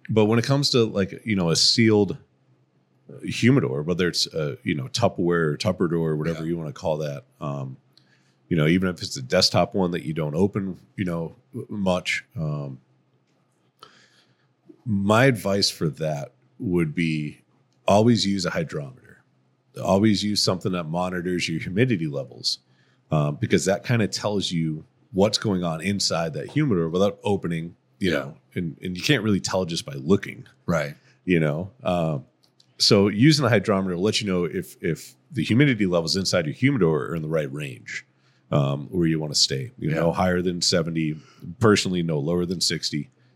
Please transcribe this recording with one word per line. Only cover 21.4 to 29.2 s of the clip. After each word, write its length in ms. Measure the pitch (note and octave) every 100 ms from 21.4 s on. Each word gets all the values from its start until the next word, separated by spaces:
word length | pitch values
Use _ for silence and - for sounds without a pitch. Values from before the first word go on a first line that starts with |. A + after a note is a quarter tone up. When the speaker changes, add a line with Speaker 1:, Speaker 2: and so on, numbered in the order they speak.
| -
Speaker 1:
your 120 | D#2+
humidity 480 | E2+ F#2 B2+ G#2 D#2+
levels, 520 | C#2 C2+ - - - _ _ _ _ _
um, 240 | D#2 D2 D2
because 260 | - F#2 D#2
that 180 | F#2+
kinda 240 | - A#2 G#2
tells 440 | - G#2+ G#2 F2
you 320 | F2 D#2+ D#2 - _ _
what's 260 | F#2 G2+ A2
going 260 | A2+ F#2+
on 180 | F2 D#2+
inside 520 | F2 G2+ - F2 E2
that 160 | D2+ B1+
humidor 400 | C#3+ D3+ F#2 E2
without 300 | F2 G2+ G2
opening, 520 | - G2 F2 E2 E2+ - _ -
you 120 | F#2
Speaker 2:
Yeah. 60 | D2+
Speaker 1:
know, 180 | C#2 - _ -
and, 220 | E2+ -
and 160 | F#2 F2+
you 60 |
can't 200 | - C#3+